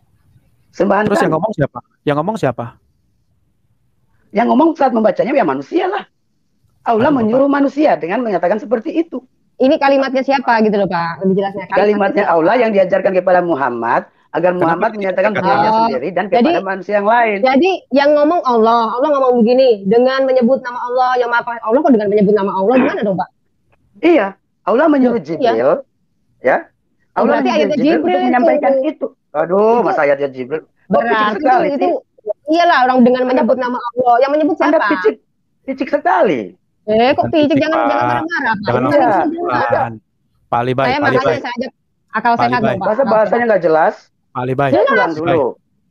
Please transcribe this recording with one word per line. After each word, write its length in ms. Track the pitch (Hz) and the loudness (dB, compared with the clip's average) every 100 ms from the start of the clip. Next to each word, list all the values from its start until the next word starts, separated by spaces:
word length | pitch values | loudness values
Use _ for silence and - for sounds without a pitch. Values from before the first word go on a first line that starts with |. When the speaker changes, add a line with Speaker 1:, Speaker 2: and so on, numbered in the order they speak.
| _ _ _ _ _ _ _ | _ _ _ _ _ _ _
Speaker 1:
Sembahan 360 | - 190 202 214 | -4 0 0 0
Speaker 2:
Terus 120 | 202 | 0
yang 80 | 240 | 0
Speaker 1:
kami. 60 | 160 | -2
Speaker 2:
ngomong 160 | 202 | -4
siapa? 260 | 214 139 120 - _ | -4 -6 -6 -20 _
Yang 120 | - 147 | -4 -4
ngomong 180 | 165 220 | -4 -4
siapa? 280 | 139 120 120 - _ _ _ _ _ _ _ _ _ _ _ _ _ _ _ | -4 -4 -10 -14 _ _ _ _ _ _ _ _ _ _ _ _ _ _ _
Speaker 1:
Yang 160 | 202 240 | -2 0
ngomong 180 | 233 330 311 | 4 2 2
saat 160 | 269 | 0
membacanya 400 | 226 214 - 180 | 2 0 0 0
ya 140 | 277 180 | 0 0
manusia 400 | 135 139 320 370 | -2 -4 -4 -2
lah. 160 | 403 - _ _ _ _ _ _ _ | -6 -10 _ _ _ _ _ _ _
Allah 240 | - 226 262 | -2 0 2
Speaker 2:
Aduh, 80 | 277 | 2
Speaker 1:
menyuruh 300 | 214 247 277 | 0 0 2
Speaker 2:
Bapak. 100 | 277 | 2
Speaker 1:
manusia 340 | 277 - 302 165 | 0 0 0 0
dengan 240 | 165 208 | -2 -4
menyatakan 400 | 240 185 175 208 | -2 -2 0 -2
seperti 320 | 220 233 262 | -2 -4 -4
itu. 300 | - 330 254 - _ _ _ | -4 -4 -8 -14 _ _ _
Speaker 3:
Ini 240 | 262 311 | 0 2
kalimatnya 400 | 277 277 269 262 | 2 0 0 -2
siapa 400 | 262 269 254 226 | 0 -2 0 2
gitu 160 | 220 208 | 2 2
loh, 80 | 190 | 0
Pak? 380 | 175 170 160 | -2 -6 -4
Lebih 120 | 190 190 | -2 0
jelasnya. 260 | 196 196 185 | -2 -6 -4
Speaker 1:
Kalimatnya 140 | 185 208 202 202 202 | 0 0 2 0 0
Speaker 3:
Kalimatnya 40 | 202 | 0
Speaker 1:
Allah 280 | 170 160 240 | 2 2 2
yang 140 | 226 | 2
diajarkan 400 | 202 185 190 190 | 2 2 0 0
kepada 260 | 185 185 180 | 0 2 2
Muhammad 640 | 175 151 135 120 113 143 202 _ _ | 2 -2 -2 -4 -2 -2 -2 _ _
agar 220 | 151 175 | -2 0
Speaker 2:
Kenapa 80 | 180 | 0
Speaker 1:
Muhammad 280 | 170 165 214 | -2 0 -2
Speaker 2:
tidak 80 | 220 | -4
Speaker 1:
menyatakan 320 | 190 185 196 | -6 -2 -2
Speaker 2:
dikatakan? 160 | 208 185 | 0 0
Speaker 1:
dirinya 240 | 208 208 | 0 2
Speaker 3:
Oh, 80 | 220 | 2
Speaker 1:
sendiri 260 | 226 185 160 | 0 -2 -4
dan 120 | 175 196 | -4 -2
Speaker 3:
jadi, 80 | 226 247 | 2 2
Speaker 1:
kepada 80 | 339 190 | 0 -4
manusia 280 | 190 - | -8 -4
yang 140 | 208 202 | -2 2
lain. 300 | 240 233 202 | 2 2 0
Speaker 3:
jadi 320 | 247 262 359 370 - | 0 2 0 -2 -2
yang 200 | 254 285 | 2 2
ngomong 280 | 294 294 349 | 4 2 2
Allah, 380 | 262 233 220 233 226 | 0 2 2 2 0
Allah 180 | 240 294 285 | -2 0 2
ngomong 180 | 262 247 | 2 2
begini, 300 | 220 247 262 208 196 | 4 4 4 2 2
dengan 340 | 233 254 262 269 | 2 2 0 0
menyebut 320 | 262 233 262 | 2 2 0
nama 200 | 254 254 | -2 -10
Allah 280 | 240 247 254 247 | -6 -2 0 0
yang 160 | 240 | 0
Maha, 240 | 240 233 233 | -2 -4 -8
Allah 220 | 214 240 | -2 0
kok 120 | 311 226 | 2 2
dengan 140 | 208 | 2
menyebut 240 | 208 196 208 | 0 2 2
nama 160 | 196 | 0
Allah 220 | 185 190 262 | -2 0 2
gimana 240 | 277 370 | 0 -2
dong, 160 | 214 185 | -4 -4
Pak? 140 | 180 _ _ _ _ _ _ _ | -6 _ _ _ _ _ _ _
Speaker 1:
Iya, 240 | 330 339 196 196 _ _ - | 2 2 0 -8 _ _ -2
Allah 200 | 220 320 | 0 2
menyuruh 280 | 285 247 233 | 2 2 0
Speaker 3:
Iya. 120 | 143 | -6
Speaker 1:
Jibril, 380 | 160 247 226 127 226 - _ _ _ _ _ | -4 -2 2 0 0 -4 _ _ _ _ _
ya. 140 | 123 165 330 _ _ _ _ - | -2 -2 -4 _ _ _ _ -2
Speaker 3:
Oh, 80 | |
Speaker 1:
Allah 160 | 226 294 | 0 0
Speaker 3:
berarti 80 | 285 | 0
Speaker 1:
menyuruh 80 | 311 | 0
Speaker 3:
ayatnya 220 | 202 302 | 0 0
Speaker 1:
Jibril 160 | 277 330 | 0 0
Speaker 3:
Jibril 160 | 349 | 0
Speaker 1:
untuk 160 | 359 302 | 0 0
menyampaikan 460 | 247 254 269 277 269 | 2 2 2 2 0
Speaker 3:
itu. 120 | 277 | -2
Speaker 1:
itu. 180 | 294 269 - _ | -6 -10 -12 _
Aduh, 400 | 147 165 190 214 | -6 -2 0 2
Speaker 3:
Itu 100 | 233 | 2
Speaker 1:
masa 180 | 180 151 | 0 0
ayatnya 260 | 147 139 143 | 0 0 -2
Jibril? 320 | 131 123 156 | -6 -8 -8
Kok 100 | - _ | -10 _
picik 140 | _ 185 | _ -2
Speaker 3:
berarti 340 | 233 220 - 415 | 0 -2 -2 -2
Speaker 1:
sekali 300 | 302 254 311 | 0 2 0
Speaker 3:
itu, 180 | 277 359 | -2 -2
Speaker 1:
sih? 60 | 302 - _ - - - | -2 -6 _ -12 -12 -2
Speaker 3:
iyalah 280 | 330 339 311 | 0 2 2
orang 140 | 247 254 | 2 4
dengan 200 | 240 254 | 4 4
Speaker 1:
Anda 100 | 254 | 0
Speaker 3:
menyebut 220 | 254 226 247 | 0 0 0
nama 200 | 247 247 | -2 -6
Allah. 380 | 240 240 247 240 | -8 -2 2 4
Yang 120 | 277 | 2
menyebut 240 | 294 302 311 | 2 0 0
Speaker 1:
Anda 200 | 294 320 | 0 0
Speaker 3:
siapa? 120 | - | 0
Speaker 1:
picik, 260 | 302 - 240 _ _ _ _ | 0 0 -2 _ _ _ _
picik 240 | - 269 262 | -12 -8 -4
sekali. 520 | 285 311 370 262 139 92 - _ _ - | -2 0 2 2 0 -4 -14 _ _ -2
Speaker 3:
Eh, 260 | 220 247 | 2 2
kok 120 | 294 277 | 2 0
Speaker 2:
Jangan 60 | |
Speaker 3:
picik? 140 | 320 294 | 2 2
Speaker 2:
picik, 80 | 302 | 2
Speaker 3:
Jangan, 180 | - 320 | 0 0
Speaker 2:
Pak. 120 | - | 0
Speaker 3:
jangan 180 | - 240 | 0 0
marah-marah, 480 | 240 320 330 269 | -2 -2 -4 -4
Pak. 80 | 214 | -4
Speaker 2:
Jangan 140 | 208 240 | -2 -2
Speaker 3:
Ini 100 | 254 | 0
Speaker 2:
langsung 160 | 294 | 2
Speaker 3:
harus 140 | - 196 | 2 2
Speaker 1:
Iya. 100 | 151 | -2
Speaker 3:
didengar. 380 | - - 123 - | -4 -4 -2 -2
Speaker 2:
pelan. 280 | - 120 113 _ _ _ _ _ | -2 -2 -8 _ _ _ _ _
Pak 140 | 123 | -4
Ali 140 | 123 | -2
Bai, 120 | 127 135 | 0 0
Speaker 3:
Saya 60 | |
Speaker 2:
Pak 140 | 294 294 | 0 0
Ali 80 | 254 | 0
Speaker 3:
makanya 100 | 262 | 0
Speaker 2:
Bai. 140 | - | -2
Speaker 3:
saya 140 | - 240 | -6 -10
ajak 160 | 254 _ _ _ _ | -10 _ _ _ _
akal 80 | 220 233 | -4 -2
Speaker 2:
Pak 80 | 233 | 0
Ali 80 | 240 | 0
Speaker 3:
sehat 140 | 247 | 0
Speaker 2:
Bai. 80 | 220 | -2
Speaker 3:
dong, 80 | 123 | -2
Pak. 100 | 190 | -2
Speaker 1:
Bahasa-bahasanya 600 | 214 269 220 214 233 240 | -2 2 2 2 0 2
nggak 160 | 202 | 2
jelas. 300 | 165 156 180 214 _ _ _ | 2 2 2 -2 _ _ _
Speaker 2:
Pak 100 | - | -10
Ali 120 | 127 | -6
Bai. 160 | 131 139 | -2 0
Speaker 3:
Jelas. 60 | 339 | 2
Speaker 1:
Saya 80 | 494 | 2
ulang 100 | 440 | 0
Speaker 2:
Pak 80 | - | 0
Ali 60 | 156 | -2
Bai. 180 | 170 170 | -2 0
Speaker 1:
dulu. 120 | 127 - _ _ _ | 0 -4 _ _ _